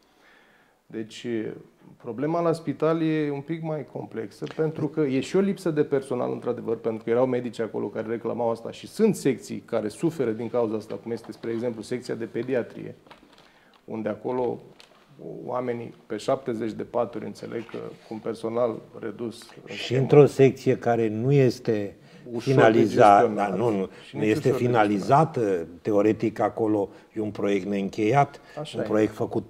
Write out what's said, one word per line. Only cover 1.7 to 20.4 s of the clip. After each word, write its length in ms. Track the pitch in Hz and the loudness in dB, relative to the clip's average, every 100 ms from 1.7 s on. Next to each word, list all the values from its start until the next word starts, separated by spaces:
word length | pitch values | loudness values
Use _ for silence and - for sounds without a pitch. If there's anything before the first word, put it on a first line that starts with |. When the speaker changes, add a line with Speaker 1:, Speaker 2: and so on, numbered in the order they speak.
| _ - - | _ -20 -16
Speaker 1:
problema 440 | 123 113 147 170 | -12 -4 -2 0
la 120 | 170 | 0
spital 500 | 160 - 135 156 165 | 0 -4 0 0 2
e 280 | 160 156 147 | 0 0 -2
un 100 | 143 | -4
pic 220 | 139 165 | -6 -8
mai 240 | 160 151 127 | -6 -6 -8
complexă, 520 | 131 - 113 110 - 147 - | -10 -10 -8 -10 -10 -8 -2
pentru 320 | 156 156 156 | -2 -2 -4
că 120 | - | 0
e 200 | 143 131 | 0 0
și 160 | 131 185 | 0 2
o 40 | |
lipsă 300 | 196 196 175 | 2 0 -2
de 140 | 151 | 0
personal, 480 | 147 139 - 123 127 | 2 0 0 -2 -2
într-adevăr, 440 | 127 120 113 110 113 | -4 -4 -4 -4 -4
pentru 280 | 117 110 | -4 -4
că 60 | 117 | 0
erau 160 | 117 131 | 2 2
medici 320 | 123 123 107 | 0 -2 -6
acolo 260 | 110 120 113 | -6 -4 -6
care 200 | 101 110 | -6 -6
reclamau 420 | 113 113 110 117 | -4 -4 -2 -2
asta 200 | 117 113 | -2 -6
și 160 | - - | -12 -8
sunt 300 | - 214 - | 2 2 4
secții 420 | 143 117 - 107 | 0 -2 -4 -12
care 300 | - 117 107 | -6 -4 -4
suferă 420 | - 165 160 120 | -2 -2 0 -2
din 180 | 110 113 | -2 -2
cauza 280 | 120 117 110 | 0 0 -2
asta, 180 | 104 | -6
cum 160 | 107 113 | -10 -8
este, 220 | 117 - | -8 -10
spre 180 | 107 117 | -10 -6
exemplu, 320 | 113 123 110 | -4 -4 -6
secția 320 | 104 123 - | -8 -8 -6
de 100 | 113 | -8
pediatrie, 720 | 113 117 123 127 107 - 107 - - - - - - _ _ _ | -6 -6 -2 -2 -4 -8 -14 -16 -20 -20 -20 -20 -20 _ _ _
unde 240 | - 113 107 | -12 -6 -6
acolo 500 | 104 127 127 123 117 - - - - _ - - 110 | -4 -4 -2 -2 -4 -10 -20 -20 -20 _ -18 -14 -12
oamenii 500 | 123 123 127 120 117 - - | -8 -4 -4 -6 -8 -16 -10
pe 100 | 107 | -6
șaptezeci 560 | - 135 - 110 113 | -2 -2 -2 -4 -4
de 100 | 104 | -6
paturi, 420 | 107 120 113 110 | -6 -4 -4 -6
înțeleg 420 | 110 104 110 117 107 | -12 -10 -10 -10 -10
că 80 | 117 | -12
cu 360 | 113 - - | -12 -14 -14
un 40 | 110 | -10
personal 640 | 117 107 113 117 123 110 - - | -8 -6 -4 0 -2 -2 -12 -12
redus 380 | 113 - 120 - | -10 -8 -10 -10
Speaker 2:
Și 100 | - - - | -16 -20 -14
Speaker 1:
în 60 | - | -10
schemă. 240 | - 127 | -2 0
Speaker 2:
într-o 260 | 127 147 135 | 6 10 10
secție 520 | - | 8